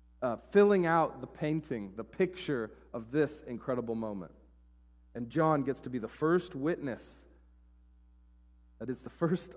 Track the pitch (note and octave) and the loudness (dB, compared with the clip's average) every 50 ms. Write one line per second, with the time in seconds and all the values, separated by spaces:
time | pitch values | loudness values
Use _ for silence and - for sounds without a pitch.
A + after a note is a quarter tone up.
0 | - - - - B2+ B2 A2+ G#2+ - - - G3+ G3+ G3+ G#3 F#3+ F3 E3 E3 E3 | -20 -20 -10 -6 -4 -4 -4 -6 -8 4 6 8 8 8 8 6 4 4 4 4
1 | D#3 C3 - B2 B2 - - - E3 D3+ D#3 D#3+ D3+ - C3+ A2 G2+ F#2+ F#2+ A2 | 4 2 0 -6 -12 -12 -8 -4 -2 -2 -2 -2 -2 -4 -6 -6 -6 -8 -10 -10
2 | A2 - - - F#3 F3+ F#3 - - - C#3+ A#2+ A2 G#2 - - - - - A#2+ | -12 -8 -2 0 0 0 -2 -4 -6 -4 -2 -2 -4 -6 -10 -16 -18 -14 -12 -12
3 | A2 A2+ C3 D#3 D3 C#3+ D3 - - - B2 G#2+ - - B2+ B2 A#2 A#2 A2+ A2+ | -10 -2 0 0 0 0 -2 -8 -12 -12 -12 -8 -6 -4 -4 -4 -2 -4 -4 -4
4 | A2+ G#2+ G#2 G2 E2+ D#2 - - - - _ _ _ _ _ _ _ _ _ _ | -4 -6 -6 -8 -10 -12 -16 -20 -20 -20 _ _ _ _ _ _ _ _ _ _
5 | _ _ - A#2+ A#2+ A#2 A2+ D#3+ D#3 D#3+ D#3 D3 C3 C3+ B2+ - - C3 B2+ B2 | _ _ -12 -10 -10 -4 0 2 4 4 4 2 2 -2 -4 -4 -6 -8 -6 -6
6 | G#2 G#2+ - - D3+ D#3+ F3 F3+ F3 - - C3+ C3+ D#3+ F3 - D3+ C3+ A2 - | -6 -8 -4 -2 2 2 2 2 0 -2 -6 -4 -2 -2 -2 -2 -4 -6 -8 -8
7 | - - - - - - - - _ _ _ _ _ _ _ _ _ _ _ _ | -10 -16 -20 -20 -20 -20 -20 -20 _ _ _ _ _ _ _ _ _ _ _ _
8 | _ _ _ _ _ _ _ _ _ _ _ _ _ _ - - A2+ B2 B2+ - | _ _ _ _ _ _ _ _ _ _ _ _ _ _ -16 -10 -8 -8 -8 -8
9 | - - - - E3+ E3 F#3 F3 - - - | -10 -14 -4 -2 0 2 2 0 -2 -6 -14